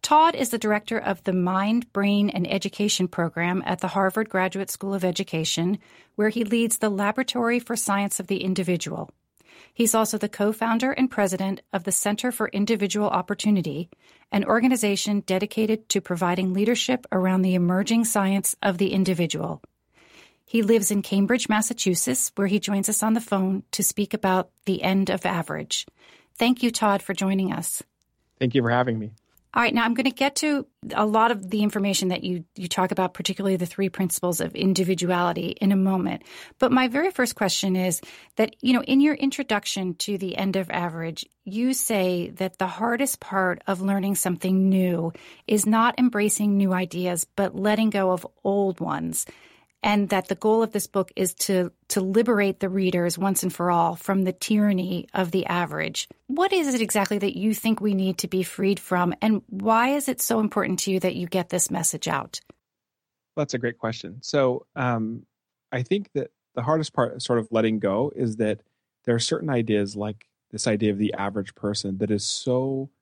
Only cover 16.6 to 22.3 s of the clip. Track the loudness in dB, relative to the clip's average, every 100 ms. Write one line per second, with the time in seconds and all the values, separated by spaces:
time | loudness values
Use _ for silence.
16.6 | 2 2 0 -2 0 0 2 2 4 4
17.6 | 2 2 2 2 2 2 2 2 -2 0
18.6 | 0 2 0 2 2 2 0 -2 -6 -8
19.6 | -14 _ _ _ _ -20 -20 _ _ 0
20.6 | 4 4 4 -2 0 2 2 2 2 0
21.6 | 0 -2 0 0 0 -2 -2